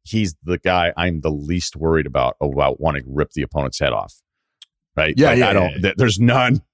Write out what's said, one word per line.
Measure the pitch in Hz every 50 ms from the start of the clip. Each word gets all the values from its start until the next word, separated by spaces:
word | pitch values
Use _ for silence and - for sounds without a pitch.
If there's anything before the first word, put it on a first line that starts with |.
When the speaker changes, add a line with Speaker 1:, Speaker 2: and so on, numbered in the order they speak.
| -
Speaker 1:
he's | - 110 110 104 90 78 - -
the | 85 90
guy | 90 - 92 90 90 85 87 -
I'm | 82 87 90 85 76
the | 73 80
least | 76 71 73 76 90 87 - - -
worried | 73 80 80 80 80 71
about, | 69 65 67 62 62 - -
about | 76 71 67 69 69 67 - -
wanting | 80 80 71 69 62
to | 64
rip | 67 73 73 -
the | - 78 67
opponent's | - - 73 67 65 - -
head | 73 67 57
off. | 50 50 - - _ _ _ _ _ _ _ _ _ - - _ _ _ _ _
Right? | 78 78 78 78
Speaker 2:
Yeah, | 127 151 143
Speaker 1:
Like, | 120 123
Speaker 2:
yeah, | 92
Speaker 1:
I | 95 101
don't, | 98 90 78
Speaker 2:
yeah, | 69
yeah. | 95
Speaker 1:
th-, | 90 95 -
there's | - 127 113 98 95
none, | 117 117 120 131 127 127 139 - - _